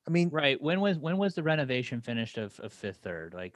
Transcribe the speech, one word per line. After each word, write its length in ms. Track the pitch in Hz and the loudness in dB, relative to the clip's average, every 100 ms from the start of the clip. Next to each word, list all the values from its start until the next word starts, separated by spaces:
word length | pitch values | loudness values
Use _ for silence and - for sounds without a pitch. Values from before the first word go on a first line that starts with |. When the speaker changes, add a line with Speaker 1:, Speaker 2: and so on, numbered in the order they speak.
Speaker 1:
I 60 | - | 0
mean 200 | 170 175 | 2 4
Speaker 2:
Right. 300 | 156 143 135 | 4 2 2
When 200 | 151 185 | 2 2
was, 180 | 202 170 | 2 2
when 180 | 160 190 | 0 0
was 200 | 202 180 | 0 0
the 80 | |
renovation 560 | 156 156 135 127 123 120 | 0 2 2 0 -2 -4
finished 380 | 120 117 113 - | -4 -4 -4 -4
of, 200 | 104 - | -8 -8
of 140 | 107 | -14
Fifth 240 | - 104 92 | -8 -8 -6
Third? 380 | 98 85 82 | -8 -8 -8
Like, 200 | 87 92 | -10 -10